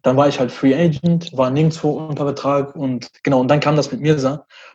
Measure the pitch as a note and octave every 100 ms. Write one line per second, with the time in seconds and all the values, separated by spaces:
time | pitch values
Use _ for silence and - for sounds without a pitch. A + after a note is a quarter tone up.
0 | C3+ C3 C#3+ C#3 B2 - C3+ C3+ E3+ C#3+
1 | E3+ E3+ - C3 B2+ C#3 D#3+ - D3+ C#3+
2 | D#3 C#3+ C#3+ - C#3 C#3+ C3+ - C3+ B2
3 | - _ C#3+ C3+ B2+ D3+ D3 D3+ - B2
4 | D3+ D3+ C3 D3+ _ - -